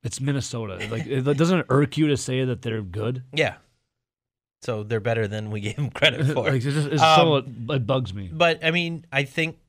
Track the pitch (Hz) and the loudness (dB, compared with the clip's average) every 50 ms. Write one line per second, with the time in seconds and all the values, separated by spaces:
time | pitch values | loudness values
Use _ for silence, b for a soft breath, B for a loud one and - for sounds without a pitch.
0 | _ 123 - - 131 139 143 139 117 - - 120 113 104 95 90 92 101 113 113 | _ -10 -8 -4 -4 -2 -2 -2 -4 -6 -8 -8 -8 -8 -8 -10 -8 -6 -6 -6
1 | - - 139 143 127 139 147 135 160 170 185 175 147 - 123 139 147 143 - 151 | -4 -2 -2 -2 0 0 2 2 4 4 4 2 2 2 4 2 2 2 2 0
2 | 156 151 143 127 - - 131 127 131 127 123 110 - 120 110 110 104 92 87 107 | 2 2 2 0 -2 -4 -2 -2 -2 -2 -4 -4 -4 -6 -4 -4 -6 -6 -6 -4
3 | 107 113 127 127 127 - - 147 156 113 - - _ _ _ _ _ _ _ _ | -4 -4 -4 -6 -8 -8 0 0 0 0 0 -6 _ _ _ _ _ _ _ _
4 | _ _ _ _ _ _ _ _ _ _ _ _ - - 117 107 107 107 117 113 | _ _ _ _ _ _ _ _ _ _ _ _ -6 -6 -6 -6 -4 -4 -4 -2
5 | 98 120 113 113 113 101 104 107 107 107 107 104 101 107 104 - 147 127 - - | 0 0 0 0 0 -2 -4 -6 -6 -6 -6 -6 -4 -6 -4 -4 -6 -6 -2 2
6 | - 156 131 - 151 131 151 135 113 - 139 131 113 143 139 156 147 143 151 151 | 2 2 2 2 0 0 0 0 0 2 0 0 0 0 0 0 0 0 4 4
7 | 156 160 160 156 170 165 151 139 - 139 123 113 120 113 151 135 123 101 135 131 | 6 8 8 8 8 6 4 2 0 -2 -10 -12 -8 -4 -2 -2 0 0 0 -2
8 | 123 98 92 101 98 90 85 160 175 170 165 - - 160 165 175 170 165 165 165 | -2 -4 -8 -10 -10 -10 -2 2 2 2 2 2 -2 0 0 0 -2 -2 -6 -8
9 | - _ - 139 143 135 - - 160 160 160 _ _ | -12 _ -2 -2 -2 -2 -2 -4 -4 -4 -4 _ _